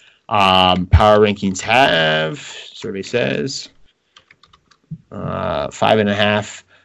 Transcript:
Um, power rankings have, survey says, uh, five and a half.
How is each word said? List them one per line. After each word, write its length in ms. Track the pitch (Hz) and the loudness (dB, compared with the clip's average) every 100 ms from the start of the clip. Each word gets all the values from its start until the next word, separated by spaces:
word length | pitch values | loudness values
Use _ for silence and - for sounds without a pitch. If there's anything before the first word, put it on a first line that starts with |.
| _ _ - | _ _ -4
Um, 580 | 107 95 92 92 92 90 | 2 4 4 4 2 2
power 320 | - 107 107 | 4 6 6
rankings 420 | 104 104 98 92 | 4 2 -4 -4
have, 800 | 104 117 143 165 160 156 156 147 | -2 2 2 2 0 -2 -4 -8
survey 640 | - - - - - 95 | -14 -18 -20 -14 -12 -10
says, 680 | 95 120 131 139 139 135 - _ _ _ _ _ _ _ _ _ _ _ _ - _ | -6 -4 -2 -4 -6 -10 -16 _ _ _ _ _ _ _ _ _ _ _ _ -20 _
uh, 600 | 101 92 92 92 80 71 | -12 -8 -6 -6 -6 -6
five 280 | - 107 110 | -2 2 2
and 100 | 104 | 2
a 60 | |
half. 500 | 101 104 104 104 - - _ | 0 0 -2 -4 -12 -20 _